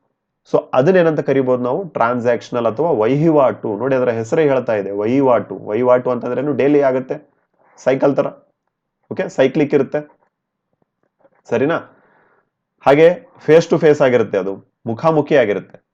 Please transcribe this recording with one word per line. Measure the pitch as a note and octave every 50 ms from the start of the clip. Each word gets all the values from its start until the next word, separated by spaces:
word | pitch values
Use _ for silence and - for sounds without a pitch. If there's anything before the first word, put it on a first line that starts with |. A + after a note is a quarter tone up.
| _ _ _ _ _ _ _ _ _ _
So | - - - - -
ಅದನ್ನೇನಂತ | C3 C3+ E3+ F#3+ F#3 E3+ D#3+ D#3 D3
ಕರಿಬಹುದು | D3 - C#3 C3+ C3 B2+ B2+ B2 B2
ನಾವು? | B2 C3 F3+ G3
ಟ್ರಾನ್ಸಾಕ್ಷನಲ್ | D#3 - C3 A#2 A#2 B2 B2 A2+ B2 A#2 G#2+ - - - A#2+ A#2
ಅಥವಾ | A2+ A2 B2 D3 E3+
ವಹಿವಾಟು. | D#3 A2 G#2+ A#2 C3+ D3 D#3 E3+ D#3 D3 C3 A#2+ G#2+ - - A#2 G#2
ನೋಡಿ, | G2 A#2+ C#3 C3+
ಅದರ | B2+ B2+ B2
ಹೆಸರೇ | A2+ A2+ A2+ A2 - E3 D#3
ಹೇಳ್ತಾ | C#3+ C3+ B2+ A#2 A#2+ A2+
ಇದೆ, | G#2 G2 G2
ವಹಿವಾಟು. | G2+ G2+ G#2 A2+ B2+ C#3 C#3 C3 A#2+ G#2+ F#2+ - G2
ವಹಿವಾಟು | F#2 G#2+ G#2+ G#2 A#2 B2+ B2 B2 B2+ B2+ B2+
ಅಂತಂದ್ರೆ | B2 A#2+ - B2 B2 B2+
ಏನು? | C3+ D3 C#3
ಡೈಲಿ | A#2 B2+ C#3+ D3 D3
ಆಗುತ್ತೆ, | C#3+ C3+ B2+ C3 B2+ - C#3+ D3+ - _ _ _ _ _ _ _ _ _ _ - -
ಸೈಕಲ್ | B2+ C3+ C3+ D3 D3 C3+
ತರ. | - C#3+ C#3 - - _ _ _ _ _ _ _ _ _ _ _ _ _ -
ಓಕೆ, | A2 - - F3+
ಸೈಕ್ಲಿಕ್ | - - C3+ C3 C3+ D#3 D3 C#3+ D3+
ಇರುತ್ತೆ, | C#3+ C3 B2+ - D3+ D3 - _ _ _ _ _ _ _ _ _ _ _ _ _ _ _ _ _ _ _ _ _ _ _ _ _ _ _ -
ಸರಿನಾ? | A#2+ A#2 C3 D3+ E3 B2+ - - _ _ _ _ _ _ _ _ _ _ _ _ _ _ _ _ _ _
ಹಾಗೆ | - C3+ C#3+ D3 D#3+ E3+ F3+ F3 - _ _ _
ಫೇಸ್ | - - D3+ E3 E3
ಟು | - F#3
ಫೇಸ್ | D#3+ E3+ D3+ D3 D3
ಆಗಿರುತ್ತೆ, | D3 C3 B2 A#2+ A2 - -
ಅದು | G2 F#2 G2 G2 G#2+ - _ _ _ -
ಮುಖಾಮುಖಿ | A2 A2+ A2+ - D#3+ D#3+ D3+ D3 - D#3
ಆಗಿರುತ್ತೆ. | C#3 A#2+ G2+ G2+ F#2+ E2+ - - - _ _